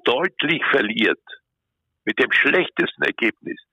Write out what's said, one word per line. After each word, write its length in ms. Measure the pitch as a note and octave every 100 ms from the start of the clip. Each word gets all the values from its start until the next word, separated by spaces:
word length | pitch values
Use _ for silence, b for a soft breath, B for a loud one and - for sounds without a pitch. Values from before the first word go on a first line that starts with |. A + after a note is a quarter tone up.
deutlich 580 | - B2 F#3 - D3 D#3+ -
verliert, 540 | C#3+ G#2+ A#2 F#2+ D2+ - - _ _ _ _ _ _
mit 160 | - A2
dem 100 | B2+
schlechtesten 720 | - C#3 F3 E3+ - - -
Ergebnis, 540 | - - A#2 - - - _